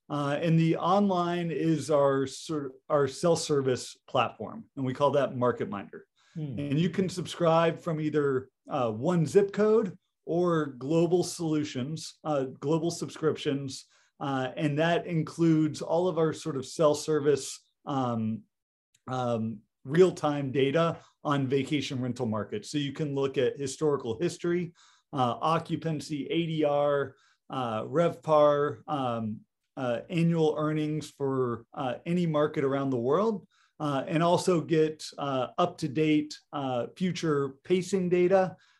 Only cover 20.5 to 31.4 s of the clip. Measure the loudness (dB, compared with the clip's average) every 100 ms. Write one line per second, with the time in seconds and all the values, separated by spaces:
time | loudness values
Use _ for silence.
20.5 | 0 2 2 0 -4 -12 _ -2 0 0
21.5 | 0 0 -2 -4 -4 -4 -4 -2 -4 -4
22.5 | -8 -6 -4 -4 -4 -4 -2 -2 0 0
23.5 | 0 -6 -2 0 0 -2 -2 -2 -2 -2
24.5 | -2 -4 -10 _ _ _ -2 0 0 0
25.5 | 0 -2 -4 -4 -4 -6 -8 -4 -2 -2
26.5 | 0 2 2 2 0 -2 -10 _ _ -10
27.5 | -6 -4 -4 -2 0 0 0 2 6 6
28.5 | 4 0 -4 -6 -4 -2 -2 -4 -8 -12
29.5 | _ _ -6 -4 -4 -2 0 2 4 2
30.5 | 2 -2 -2 -2 -4 -8 -6 -2 0